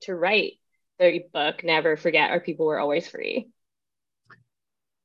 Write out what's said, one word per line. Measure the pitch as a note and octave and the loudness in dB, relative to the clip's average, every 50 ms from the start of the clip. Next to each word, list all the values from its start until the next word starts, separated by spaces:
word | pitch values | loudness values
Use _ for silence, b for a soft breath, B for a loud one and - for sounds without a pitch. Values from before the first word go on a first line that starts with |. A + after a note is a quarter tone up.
to | - - F#3 | -10 -8 -4
write | E3+ E3 F#3 G#3+ G#3 E3+ - - _ _ _ _ _ _ _ _ - | -2 0 2 2 2 0 -2 -6 _ _ _ _ _ _ _ _ 4
the | F3+ F3 F3 F3 F3 - | 4 4 4 2 -6 -6
book, | - D#3+ D3 D#3 - - F3+ | -4 -2 -2 -2 -2 -4 -2
Never | E3+ D#3+ D#3 D#3 E3 D#3 | 0 0 2 2 2 0
Forget, | D#3 - F3 D#3 D3+ D3 - | 2 0 2 2 4 2 2
Our | D3+ F3 | 0 -2
People | - - D#3+ D#3 D#3+ | -2 -4 -4 -2 0
Were | D#3 D3+ B2 | 0 0 0
Always | - D3 D3 E3+ E3+ - | 0 0 -2 -2 -4 -6
Free? | - - - - - - - - _ _ _ _ _ _ _ _ _ _ _ _ _ _ _ _ - _ _ _ _ _ _ _ _ _ _ _ _ _ | -12 -10 -8 -6 -6 -6 -8 -8 _ _ _ _ _ _ _ _ _ _ _ _ _ _ _ _ -20 _ _ _ _ _ _ _ _ _ _ _ _ _